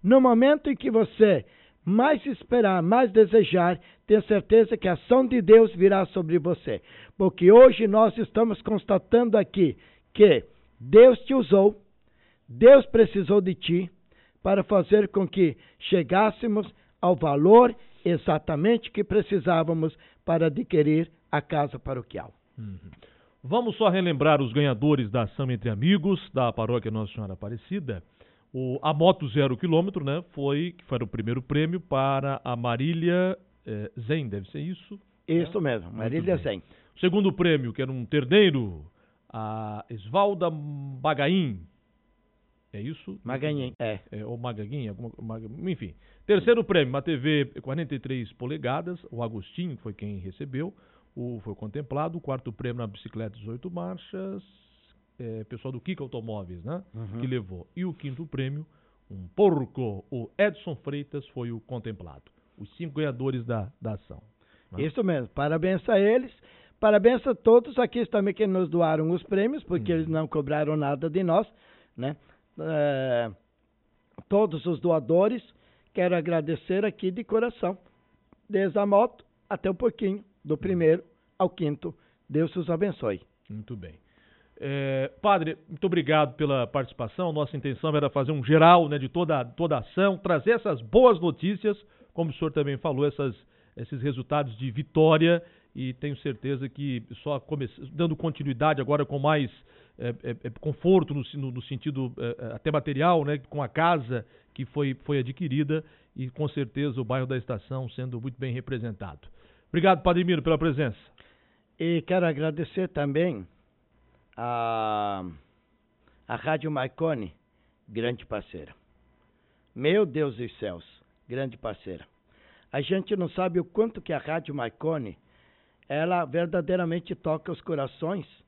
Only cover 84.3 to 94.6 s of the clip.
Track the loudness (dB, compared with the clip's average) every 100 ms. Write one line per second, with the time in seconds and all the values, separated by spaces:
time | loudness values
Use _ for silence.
84.3 | _ _ -14 -8 -6 -4 -4 -6 -4 0
85.3 | 0 0 -8 _ -6 -2 0 2 2 0
86.3 | -2 -2 -2 -2 -4 -6 -10 -12 -6 -6
87.3 | -4 -6 -6 -8 -6 -2 0 0 -2 -2
88.3 | -4 2 6 8 8 6 -4 -6 -4 -2
89.3 | -2 -4 -6 -2 -2 -4 0 0 0 -2
90.3 | -2 0 0 -2 -6 2 6 6 6 0
91.3 | -2 -4 -4 -4 -6 _ _ _ -8 -6
92.3 | -4 -4 -2 -4 -4 -4 -2 -2 -2 -6
93.3 | -8 _ _ _ -16 -12 -6 -6 -6 -4
94.3 | -4 -4 -8